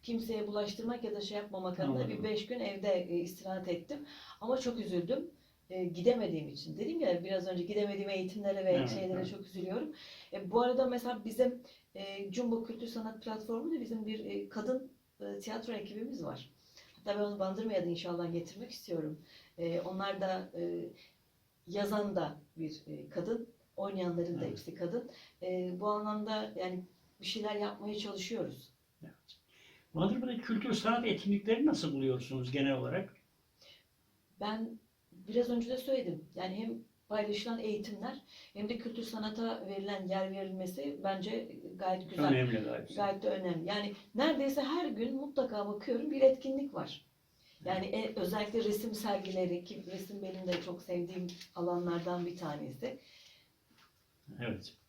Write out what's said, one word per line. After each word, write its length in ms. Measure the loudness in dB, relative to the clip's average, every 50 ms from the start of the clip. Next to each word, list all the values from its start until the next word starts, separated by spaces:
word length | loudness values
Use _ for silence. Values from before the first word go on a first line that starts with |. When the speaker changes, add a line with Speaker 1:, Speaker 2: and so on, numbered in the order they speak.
| -4
Speaker 1:
kimseye 440 | -2 -2 -2 0 -2 -2 -2 -2 -2
bulaştırmak 560 | 0 0 0 0 -2 -4 -4 -4 -4 -2 -2
ya 120 | -4 -2
da 60 | -2
şey 160 | -4 -4 -4 -4
yapmamak 420 | -4 -4 -6 -4 -4 -4 0 0
adına 120 | 0 2
Speaker 2:
Anladım. 180 | 2 2 0 0
Speaker 1:
bir 140 | 0 -2 0
beş 240 | 0 0 0 0 -2
gün 120 | -4 -2
evde, 300 | -2 -2 -2 0 2 4 4 4 4 2
e, 80 | 0 0
istirahat 480 | 0 0 -6 -8 -6 -4 -4 -4 0 -2
ettim. 300 | -2 -2 -2 -6 -8 -8 -8 -12 -14 -16 -16 -18 -14 -8
Ama 160 | 0 0 2 2
çok 220 | 2 0 -2 -2
üzüldüm. 520 | -2 0 0 0 2 2 0 0 0 -6 -10 -16 -20 _ _ _ _ _
E, 140 | -4 -2 0
gidemediğim 640 | 0 0 4 6 6 6 6 4 0 0 -2 -2 -4
için. 300 | -8 -10 -8 -8 -6 -4
Dedim 220 | -2 -2 0 2
ya 220 | 4 4 4 4 2
biraz 240 | 0 0 0 0 0
önce 160 | -2 -2 -2
gidemediğim 460 | 0 0 0 0 0 0 -2 -2 -2
eğitimlere 560 | 0 -2 -2 -2 -4 -2 0 0 0 2 4
ve 40 | 6
Speaker 2:
Evet, 180 | 6 6 6 4
Speaker 1:
şeylere 240 | 0 0 0 0 0 0
Speaker 2:
evet. 100 | 0 -2
Speaker 1:
çok 120 | -4 -8
üzülüyorum. 520 | -10 -10 -6 -6 -4 -2 -2 -2 -2 -4 -8 -10 -14 -18 -18 -18 -16 -8 -8
E, 180 | -6 -6 4
bu 100 | 6 6
arada 240 | 6 8 6 6 4
mesela 400 | 4 4 0 0 -2 -4 -2 -4
bizim, 360 | -6 4 6 6 6 6 0 -8 -16 -20 -20 _ _ _
e, 360 | -12 -10 -8 -6 -6 -6 -4 -2
Jumbo 300 | 0 2 2 2 2 0
Kültür 240 | -4 -6 -6 -6 -6
Sanat 360 | -6 -4 -6 -6 -8 -8 -6
Platformu'nda 580 | -6 -6 -6 -4 -4 -4 -2 -2 -2 -2 -2
bizim 240 | -2 -2 -4 -4 -2
bir, 200 | -4 -4 -4 -4
e, 240 | -4 -4 -4 -6 -4
kadın, 420 | -6 -4 0 0 0 0 0 -6 -16 _ _ _ _ _
e, 180 | -8 -6 -6 -6
tiyatro 340 | -6 -6 -6 -6 -4 -4 -6
ekibimiz 500 | -6 -6 -6 -6 -6 -6 -4 -4 -4 -6
var. 260 | -6 -6 -8 -10 -16 -20 _ _ -20 -20 -20 -20 -20 -20
Hatta 240 | -10 -2 -2 2 2
ben 40 | 2
onu 160 | 0 2 0
Bandırma'ya 460 | 0 0 2 0 0 2 2 2 2
da 40 | 2
inşallah 440 | 0 -2 -2 -2 -2 0 0 0 0
getirmek 380 | -2 -2 -4 -10 -12 -10 -10
istiyorum. 480 | -10 -12 -6 -4 -2 -2 0 -2 -4 -6 -12 -20 -20 -20 -20 -20 _ -4
E, 220 | -2 0 0 0
onlar 400 | 0 -2 -2 -2 0 -2 0 0
da, 280 | 2 2 2 0 -2 -6 -4 -4
e, 300 | -2 -2 -2 -2 -4 -6 -10 -14 -20 -20 _ _ _ _ _ _ _ _ _ _ _ -6
yazan 480 | -2 0 2 2 2 2 2 2 2
da 220 | 2 0 0 -2 -8 -16 -20 _ -6
bir, 140 | -6 -6 -6 -8 -12 -12
e, 220 | -10 -10 -10 -6
kadın, 380 | -4 -4 0 0 0 -2 -2 -6 -12 _ _ _ _ -4
oynayanların 580 | -4 -2 0 0 0 2 2 2 2 0 0 -2
da 20 | -2
Speaker 2:
Evet. 40 | -2
Speaker 1:
hepsi 240 | -4 -6 -8 -10 -8
kadın. 340 | -4 -4 -2 0 -2 -4 -4 -14 -18 -20 -20 -14 _
E, 300 | -4 -2 0 0 0 0 -2 0
bu 80 | 2 2
anlamda 680 | 2 2 0 0 0 -2 0 0 0 -2 -2 -4 -4 -4
yani 240 | -4 -2 -2 -4 -6 -8 -16 _ _ _ _ _
bir 40 | -6
şeyler 300 | -4 -4 -2 -2 0 0
yapmaya 420 | 0 0 -2 -2 -4 -6 -4 -4 -2
çalışıyoruz. 720 | -4 -4 -4 -4 -4 -2 -2 -2 -2 -2 -4 -10 -14 -20 _ _ _ _ _ _ -18
Speaker 2:
Evet. 100 | -18 -18 -20 _ _ -20 -20 _ _ _ -20 -20 -20 -20 -20 -20 _ _
Bandırma'daki 460 | 4 4 4 4 4 0 0 -2 -4
kültür 320 | -2 0 0 0 2 2 2
sanat 340 | 2 4 4 4 4 4 2
etkinlikleri 580 | 2 2 4 2 2 2 6 4 4 6 8
nasıl 280 | 6 6 6 2 0 2
buluyorsunuz 580 | 2 4 4 4 2 0 -2 -2 -2 -2 0
genel 220 | 2 4 4 4 4 2
olarak? 360 | 2 0 0 0 -2 -2 -8 -20 _ _ _ _ _ _ _ _ -20 -20 -20 -20 _ _ _ _ _ _ _ _ _ _ _ -4
Speaker 1:
Ben 400 | -2 -2 0 0 -2 -4 -6 -10 -16 _ _ _ _ _
biraz 380 | -20 -20 -10 2 4 4 6 6
önce 200 | 4 2 2 0
de 80 | -2 -2
söyledim. 480 | 2 2 2 2 4 0 -2 -4 -6 -10 -6
Yani 200 | -4 -2 -2 -2
hem 180 | -2 -2 -2 -4 -6 -8 _ _ _ _ _
paylaşılan 500 | 0 0 2 2 0 0 0 -2 -2 -2
eğitimler 580 | 0 0 0 0 -2 -4 -6 -6 -6 -6 -6 -8 -12 -18 -20 -20 -20 -16 -8
hem 160 | -6 -2 -2
de 80 | -2 -2
kültür 260 | -4 -6 -4 -4 -6
sanata 640 | -4 -4 -2 -2 -2 0 0 0 0 0 -2 -4 -4
verilen 380 | -4 -4 -2 -2 -2 -2 0 0
yer 220 | 2 2 2 2
verilmesi 680 | 0 -2 -4 -4 -2 -4 -4 -4 -4 -2 -4 -4 -4 0 0
bence 480 | 0 0 0 0 -2 -2 -2 -2 -4 -10 -12 -12 -12 -8 -2
gayet 300 | 0 2 2 0 0 -6
güzel. 160 | 0 2 6
Speaker 2:
Önemli 260 | 6 8 6 6 4 4 2
gayet 300 | 0 0 -2 -4 -6 -6
güzel. 180 | -2 0 2
Speaker 1:
Gayet 180 | 2 2 2 0
de 60 | 0
önemli. 380 | 0 2 0 0 0 0 0 0
Yani 240 | 0 0 0 -2 -4 -8 -14 -8 _
neredeyse 460 | 2 4 4 4 4 2 2 2 2
her 240 | 0 2 2 0 0 0
gün 260 | 0 0 -2 -2 0
mutlaka 520 | -2 -4 -2 0 0 0 2 2 -2 -2 -2
bakıyorum 440 | -2 -4 -2 0 0 0 0 0
bir 100 | 4 10
etkinlik 520 | 10 10 10 10 2 -2 0 0 0 -2 -2
var. 320 | -4 -6 -6 -8 -12 -14 _ _ _ _ _ _ _ _ -20 -20 -8 -2
Yani 240 | 0 0 0 0 0 0
Speaker 2:
Evet. 240 | 0 0 0 0 0
Speaker 1:
e, 40 |
özellikle 380 | 0 0 2 0 0 2 2 2 4
resim 300 | 4 2 2 0 -2 -4
sergileri, 680 | -2 0 0 0 0 0 0 2 2 2 2 2 0 -4
ki 200 | -6 -10 -10 -8 -8
resim 300 | -8 -8 -8 -8 -8 -8
benim 260 | -6 -6 -6 -4 -2 0
de 140 | 0 0 0
çok 160 | -4 -8 -8
sevdiğim 460 | -4 -2 -2 -2 0 -2 -2 -4 -4 -6 -6 -10 -14 -14 _
alanlardan 720 | -2 0 2 2 2 2 2 0 0 0 0 0 0 -2
bir 120 | -2 -4 -4
tanesi. 640 | -4 -4 -4 -4 -6 -8 -8 -6 -6 -6 -6 -8 -14 -20 -20 -20 -20 -20 -20 -20 -20 _ _ _ _ _ _ -20 -20 -20 _ _ _ _ _ _ _ -16 -10 -6
Speaker 2:
Evet. 320 | -4 -4 -4 -4 -6 -12 -18 _ _